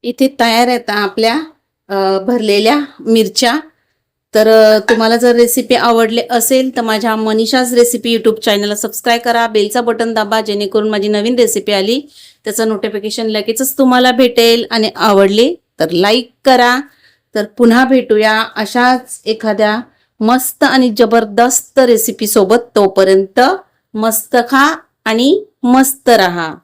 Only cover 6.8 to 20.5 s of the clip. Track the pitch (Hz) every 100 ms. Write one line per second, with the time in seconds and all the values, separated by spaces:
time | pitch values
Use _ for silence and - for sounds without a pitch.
6.8 | 226 214 226 220 220 220 226 254 247 240
7.8 | 240 233 233 226 220 220 233 202 208 208
8.8 | 214 - 247 233 240 233 233 214 208 247
9.8 | 240 226 233 226 208 220 214 202 202 214
10.8 | 214 208 208 208 220 247 226 214 196 202
11.8 | 196 262 285 - - _ - 208 220 208
12.8 | 214 202 214 214 220 214 208 226 262 -
13.8 | 262 254 254 240 247 247 233 233 - 226
14.8 | 220 - 214 196 196 208 262 349 _ _
15.8 | 160 170 202 240 247 _ 269 247 240 254
16.8 | 285 _ _ _ _ 214 214 - 233 240
17.8 | 254 262 240 214 214 220 226 - 214 240
18.8 | 247 254 254 - - 220 220 208 214 220
19.8 | 240 _ _ _ 214 254 -